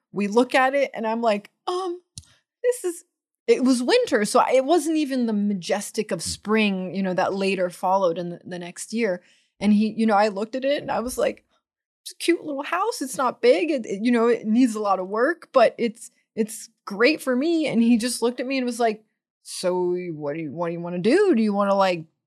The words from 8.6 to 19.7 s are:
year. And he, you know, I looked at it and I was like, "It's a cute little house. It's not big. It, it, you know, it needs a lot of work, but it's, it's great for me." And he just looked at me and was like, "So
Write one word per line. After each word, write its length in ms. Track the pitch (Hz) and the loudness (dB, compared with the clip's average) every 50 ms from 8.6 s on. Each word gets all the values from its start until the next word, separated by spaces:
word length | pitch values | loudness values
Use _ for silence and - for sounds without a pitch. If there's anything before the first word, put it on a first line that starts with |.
| 175 175 180 - - - - | -12 -14 -12 -14 -14 -8 -4
year. 300 | 226 240 208 180 175 - _ _ _ _ _ _ _ | -2 -2 -2 -2 -4 -6 _ _ _ _ _ _ _
And 120 | - 202 214 | 2 4 4
he, 220 | 202 214 214 214 | 4 4 0 0
you 80 | - 226 | 0 0
know, 100 | 220 208 | 2 4
I 120 | 196 208 220 | 4 4 2
looked 280 | 196 190 220 220 - | 0 -2 -6 -6 -6
at 80 | 262 262 | -4 -2
it 180 | 269 285 302 - | 0 -2 -2 -2
and 80 | 247 | -4
I 100 | - 240 | -4 -4
was 160 | 226 254 247 | -4 -6 -4
like, 280 | - - - - - _ _ _ _ _ _ _ _ _ _ _ _ _ | -2 -2 -2 -2 -6 _ _ _ _ _ _ _ _ _ _ _ _ _
"It's 100 | - - | -20 -16
a 40 | |
cute 280 | _ - - 339 359 - | _ 0 0 0 0 0
little 200 | 311 294 269 285 | -6 -8 -8 -6
house. 360 | - - 349 392 440 466 - | -4 -4 -2 -2 -2 -4 -6
It's 160 | 294 262 - | -8 -8 -4
not 240 | - 269 247 233 - | -2 -2 -2 -2 0
big. 300 | - 240 262 339 381 302 | 4 4 4 4 4 0
It, 160 | 320 269 220 | -2 -4 -4
it, 140 | - - 190 214 | -6 -8 -4 0
you 60 | 254 | 0
know, 160 | 240 240 226 | 2 2 4
it 200 | 233 240 - - | 2 2 0 0
needs 280 | 214 214 240 262 247 214 | 0 2 4 4 4 2
a 60 | 214 | -2
lot 180 | 214 202 196 185 | 0 0 0 0
of 100 | 185 185 | -2 -4
work, 400 | 196 214 240 285 349 339 - _ _ | -2 0 0 0 0 -2 -8 _ _
but 220 | 269 - - - - | 4 4 4 4 0
it's, 320 | 220 233 214 - - - _ _ _ _ _ | -4 -4 -4 -6 -16 -20 _ _ _ _ _
it's 340 | - 220 214 - - - - _ _ _ | -4 -4 -4 -4 -14 -16 -18 _ _ _
great 360 | - 202 190 226 269 311 311 - | -12 -2 2 2 2 2 2 -2
for 120 | 269 254 | -2 -2
me." 300 | 247 277 330 339 330 311 | 0 0 0 0 0 0
And 160 | - 147 220 233 | 0 2 2 4
he 140 | 233 247 226 | 4 4 2
just 220 | 220 247 233 - | 2 -2 -4 -2
looked 200 | 226 233 240 247 | -2 -2 -2 -2
at 60 | 262 | -6
me 100 | 247 269 269 | -4 -4 -4
and 80 | 254 | -4
was 140 | 240 240 220 | -4 -2 0
like, 240 | 240 226 220 220 _ _ _ _ _ _ _ _ _ | 0 0 0 -2 _ _ _ _ _ _ _ _ _
"So 520 | - - - - 185 | -16 -12 -4 -4 -2